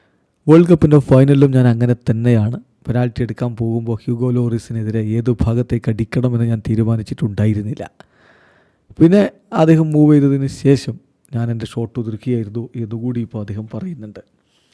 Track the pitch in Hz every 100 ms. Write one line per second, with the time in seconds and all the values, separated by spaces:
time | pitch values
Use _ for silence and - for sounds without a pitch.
0 | _ _ _ _ 156 160 175 165 156 147
1 | - 131 139 143 139 127 123 117 120 120
2 | - 113 120 117 107 160 - _ - 123
3 | 123 110 113 107 123 113 113 117 117 110
4 | - 117 127 123 120 113 - 113 107 113
5 | 107 113 117 117 117 117 120 117 - 107
6 | 110 123 123 117 117 113 - 110 113 113
7 | 107 - 113 98 107 107 104 - - _
8 | _ _ _ _ _ _ _ _ _ -
9 | 165 202 196 - _ 165 160 160 156 151
10 | 151 147 139 139 135 - 135 135 - 120
11 | _ _ _ 117 117 113 113 - 113 -
12 | 113 107 127 120 104 110 113 120 110 113
13 | 123 120 113 110 101 104 110 110 185 151
14 | 107 95 - _ _ _ _